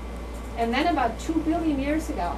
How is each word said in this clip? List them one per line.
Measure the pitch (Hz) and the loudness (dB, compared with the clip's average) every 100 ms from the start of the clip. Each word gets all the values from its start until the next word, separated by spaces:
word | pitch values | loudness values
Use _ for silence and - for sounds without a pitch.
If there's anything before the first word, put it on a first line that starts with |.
| - - - - - - | -8 -8 -8 -8 -8 -2
And | 233 | 0
then | 247 330 | 2 4
about | 302 240 226 | 4 2 0
two | - | 0
billion | 320 320 339 320 277 | 0 2 2 2 2
years | 277 320 - | 2 0 0
ago, | 190 175 | -2 -2